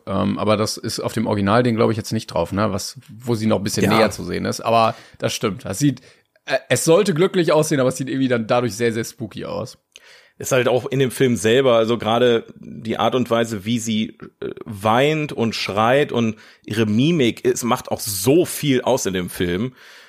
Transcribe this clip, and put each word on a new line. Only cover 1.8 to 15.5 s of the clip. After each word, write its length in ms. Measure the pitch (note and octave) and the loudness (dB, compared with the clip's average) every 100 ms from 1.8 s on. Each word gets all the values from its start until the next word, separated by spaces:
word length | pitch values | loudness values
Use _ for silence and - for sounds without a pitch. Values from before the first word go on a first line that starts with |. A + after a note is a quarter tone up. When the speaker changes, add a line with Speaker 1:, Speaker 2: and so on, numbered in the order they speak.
| A2+ | 2
Speaker 1:
ich, 80 | A2 | 0
jetzt 140 | - | -4
nicht 140 | A2+ - | -6 -4
drauf, 240 | E2+ E2+ | -4 -2
ne? 200 | G2 G#2+ | 0 -2
Was, 280 | F#2+ - - - | -2 -8 -14 -20
wo 240 | G#2+ B2+ | -12 -4
sie 140 | A2+ A2 | -2 0
noch 100 | G#2 | 0
ein 60 | |
bisschen 220 | G#2 A2 G2 | 0 0 2
Speaker 2:
Ja. 120 | G#2+ | 4
Speaker 1:
näher 140 | G#2+ | 2
zu 120 | - | 0
sehen 220 | F2 F2+ G2 | -6 -4 -4
ist. 160 | - | -4
Aber 320 | A2+ A#2 A2+ - - - | 0 2 2 0 -12 -8
das 160 | A#2 | -6
stimmt. 320 | - A#2 F2+ F#2+ | -4 -4 -4 -8
Das 140 | G2 | 0
sieht, 220 | D3 B2+ - _ _ _ - | 0 0 -8 _ _ _ -4
äh, 120 | C3+ - | -4 0
es 140 | B2+ | 0
sollte 320 | D#3 E3+ G#3+ D#3 | 4 4 4 2
glücklich 360 | F#3 F#3+ D3+ | 2 2 2
aussehen, 280 | D3+ D#3 D3+ | 2 2 2
aber 100 | B2+ | 2
es 80 | C3 | 0
sieht 120 | C3 | -4
irgendwie 180 | C3+ C3 | -2 0
dann 180 | A#2+ A2 | 0 0
dadurch 300 | B2 A#2+ G2+ | 0 0 0
sehr, 180 | A#2 | 0
sehr 100 | A2+ | 0
spooky 420 | A2 - A2 - - | -6 -8 -12 -10 -8
aus. 340 | E2+ G#2+ - _ - _ - _ - | -6 -8 -12 _ -20 _ -20 _ -12
Speaker 2:
Ist 120 | - | -2
halt 160 | C3 A#2+ | 0 2
auch 180 | B2 B2+ | 0 0
in 140 | C3 | 0
dem 100 | B2+ | 0
Film 240 | - C3+ A2 | 2 2 2
selber, 420 | G#2+ B2 C3+ A#2 | 2 4 4 4
also 200 | A2+ A#2 | 4 0
gerade 480 | G#2+ A#2 B2 A#2 - - | 0 2 4 2 -2 -16
die 400 | - A#2+ A2+ - | -18 -12 -6 -2
Art 160 | A2+ B2+ | 0 0
und 140 | A#2 | 0
Weise, 340 | A2+ A2+ G#2+ G2 | 0 0 -4 -4
wie 140 | A#2+ | -4
sie, 380 | A2 A2 A2 - - - | -2 -2 -2 -8 -20 -12
äh, 120 | - - - | -12 -10 -12
weint 680 | G2+ G#2+ A#2 C#3+ D#3 D3 | -4 0 2 2 0 -4
und 220 | - A2+ | -2 -2